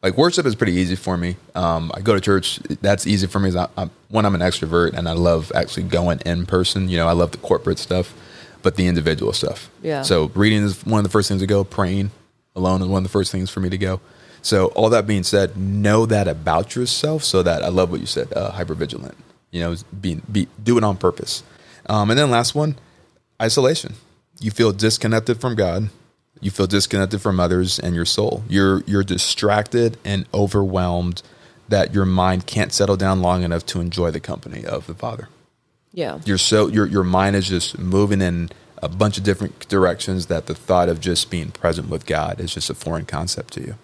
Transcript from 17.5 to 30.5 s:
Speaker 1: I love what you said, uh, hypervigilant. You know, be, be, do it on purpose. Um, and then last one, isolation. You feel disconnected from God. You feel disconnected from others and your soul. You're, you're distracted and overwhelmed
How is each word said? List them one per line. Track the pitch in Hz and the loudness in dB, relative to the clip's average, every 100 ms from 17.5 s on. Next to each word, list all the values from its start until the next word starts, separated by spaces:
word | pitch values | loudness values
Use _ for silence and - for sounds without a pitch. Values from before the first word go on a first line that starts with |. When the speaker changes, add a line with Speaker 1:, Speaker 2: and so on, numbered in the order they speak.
| 80 | 0
Speaker 1:
I | - | 0
love | 90 90 | 2 0
what | 87 | 0
you | - | -4
said, | - - - | -6 -4 -4
uh, | 98 | -6
hypervigilant. | 92 87 85 78 - 67 - - _ _ | -6 -6 -4 -6 -6 -14 -16 -20 _ _
You | 90 | -6
know, | 85 85 - 98 | -4 -6 -10 -8
be, | 98 80 - | -6 -6 -4
be, | 104 85 - | -2 -2 -4
do | 107 120 | 2 2
it | |
on | 110 95 | 2 2
purpose. | 92 - - - - - - - - | 0 0 -8 -8 -10 -20 -20 -20 -2
Um, | 107 104 | 0 2
and | 123 | 2
then | 147 | 4
last | 120 120 | 2 0
one, | 147 151 139 _ _ _ _ _ _ | -2 -2 -4 _ _ _ _ _ _
isolation. | 113 143 131 160 - 107 _ _ _ - | 0 4 2 2 -6 -14 _ _ _ -8
You | 110 | -6
feel | - 117 | 2 2
disconnected | 98 110 110 110 110 113 117 | 4 0 2 0 0 0 -2
from | 131 110 | -2 0
God. | 95 87 104 - _ _ _ _ | 0 0 -4 -6 _ _ _ _
You | 98 | -8
feel | 98 95 | 0 2
disconnected | 101 - 101 95 104 | 2 2 0 0 -2
from | 104 92 | 0 2
others | 87 90 92 - | 2 2 0 -2
and | - 85 | -2 -2
your | |
soul. | 85 - 107 - 110 | 0 0 0 -2 0
You're, | 98 98 98 - | 2 4 2 0
you're | 101 98 | 0 0
distracted | 90 - - 104 104 107 120 117 117 | -2 -2 0 2 2 2 2 0 -2
and | - 98 90 | -4 -4 -2
overwhelmed | - 101 | -2 0